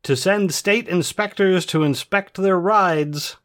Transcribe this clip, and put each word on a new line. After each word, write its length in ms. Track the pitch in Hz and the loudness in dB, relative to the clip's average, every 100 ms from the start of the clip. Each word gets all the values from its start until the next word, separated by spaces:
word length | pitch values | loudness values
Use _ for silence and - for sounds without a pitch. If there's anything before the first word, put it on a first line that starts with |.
to 140 | - 131 | -4 -2
send 360 | 190 208 196 - | 2 2 0 -2
state 320 | 208 226 233 | 0 0 0
inspectors 800 | 175 - - 208 - 196 185 170 | -2 -2 -4 -4 0 2 2 0
to 160 | 160 | 0
inspect 500 | 151 135 - 196 190 - | 0 0 -2 -4 -4 -2
their 220 | 190 185 | 0 0
rides, 760 | 180 214 185 160 147 147 - - | 2 2 2 0 -2 -4 -10 -12